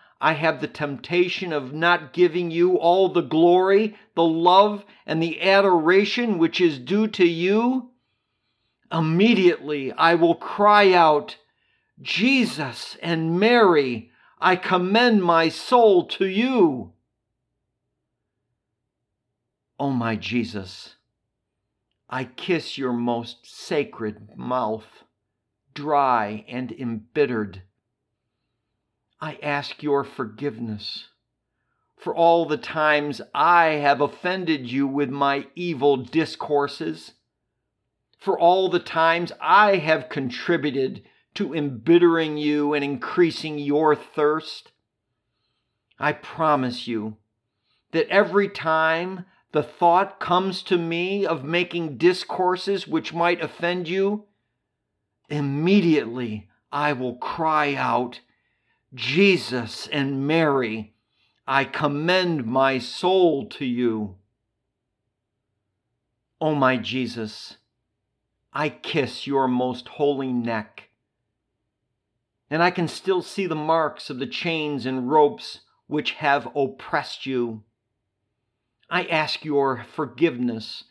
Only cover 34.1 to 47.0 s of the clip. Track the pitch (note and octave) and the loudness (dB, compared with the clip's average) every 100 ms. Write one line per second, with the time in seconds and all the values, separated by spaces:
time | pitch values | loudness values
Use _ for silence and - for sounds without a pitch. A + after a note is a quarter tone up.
34.1 | - F3+ F#3+ E3+ D3+ A#2+ C3 C#3 C3+ C#3 | -2 -4 -2 -2 -4 -4 -2 -2 0 -2
35.1 | C#3 C#3 C#3 - - F3 C#3 C#3+ C3+ A#2 | 0 0 0 -6 -8 -6 2 2 2 0
36.1 | D#3 D#3+ - - D3 C#3+ - D#3+ D#3+ - | -2 -2 -4 -2 0 0 -4 -8 -8 -14
37.1 | _ _ _ _ _ _ _ _ _ _ | _ _ _ _ _ _ _ _ _ _
38.1 | _ G3 E3 E3+ F#3 F#3 F3 - E3 E3 | _ -4 2 4 4 2 -2 -2 0 2
39.1 | E3 F3 - D#3 F#3 G#3+ F#3+ D3+ D#3 - | 2 -2 -6 4 6 6 4 2 0 -2
40.1 | D3 C3 - - E3 C#3+ C3+ C3 - - | -6 -6 -6 -2 -2 0 -2 -4 -6 -18
41.1 | _ _ - F3 D#3+ D3 A#2+ A2+ E3+ E3+ | _ _ -8 -6 -4 -4 -2 4 6 6
42.1 | E3 D#3 D3+ D3+ D3 D3 D3 C#3+ C3 - | 4 -2 -2 -2 0 0 0 -2 -4 -2
43.1 | - E3+ - D#3 D3+ C#3+ C#3+ D#3 D3 - | 2 2 2 -8 -6 -2 2 2 2 -2
44.1 | - D3+ D#3+ D#3 - - _ _ _ _ | 0 0 0 -6 -16 -20 _ _ _ _
45.1 | _ _ _ _ _ _ _ _ - D3 | _ _ _ _ _ _ _ _ -6 -6
46.1 | D3+ - - D#3 C#3+ B2+ B2 - A2 | -6 -10 -2 0 0 -2 -6 -8 -6